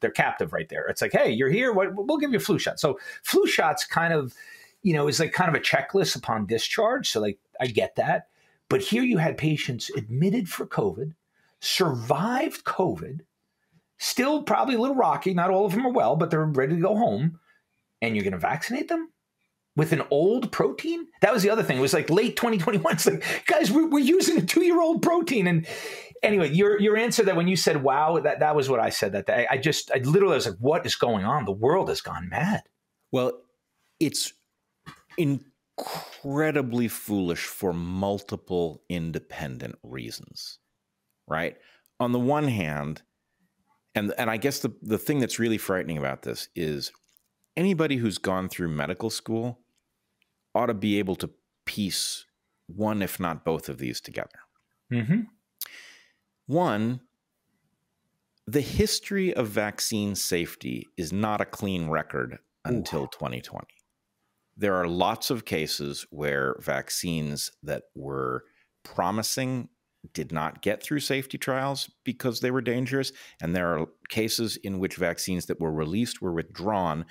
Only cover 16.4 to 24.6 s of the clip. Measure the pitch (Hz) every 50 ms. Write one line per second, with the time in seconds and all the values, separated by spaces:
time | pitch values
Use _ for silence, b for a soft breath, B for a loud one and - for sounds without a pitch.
16.4 | 156 156 147 131 131 139 170 170 165 190 214 208 240 214 104 113 135 165 165 b
17.4 | b b b b b b b b _ _ _ _ - 117 110 107 98 196 95 87
18.4 | 80 - 131 156 - - 240 277 - - 339 330 320 - _ _ _ _ _ _
19.4 | _ _ _ _ _ _ _ 147 156 156 165 139 131 - 143 143 160 190 226 254
20.4 | 247 - - - 165 - 269 - - 320 330 339 330 - _ _ - 202 240 233
21.4 | 180 202 214 220 180 - 147 127 135 135 - 160 143 - 151 190 240 226 - -
22.4 | - 233 220 208 160 - 214 196 160 330 - 160 - - 135 131 B B B B
23.4 | B - - - 330 180 214 302 320 320 277 294 277 247 339 381 381 370 339 277
24.4 | 180 180 - 330